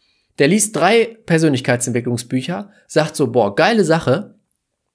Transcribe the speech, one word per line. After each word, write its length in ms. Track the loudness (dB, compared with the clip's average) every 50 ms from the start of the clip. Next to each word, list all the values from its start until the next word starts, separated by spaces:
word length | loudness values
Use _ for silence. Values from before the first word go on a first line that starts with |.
| _ _ _ _ _ _ _ 0
der 120 | 2 2
liest 260 | 2 2 0 -2 -2
drei 420 | 0 0 2 2 2 0 0 -4 -16 _
Persönlichkeitsentwicklungsbücher, 1400 | -2 0 2 2 2 0 0 0 -2 -2 -2 -2 -4 -4 -4 -4 -4 -6 -6 -6 -6 -6 -6 -6 -6 -8 -10 -10 -14 _ _ _
sagt 300 | _ -2 -2 -2 -2 -2
so, 160 | -2 -2 0
boah, 240 | 2 0 0 0 0
geile 280 | 0 0 2 2 2 2
Sache, 520 | 2 2 0 2 0 -2 -2 -2 -10 -18 _ _ _ _ _ _ _ _ _ _ _ _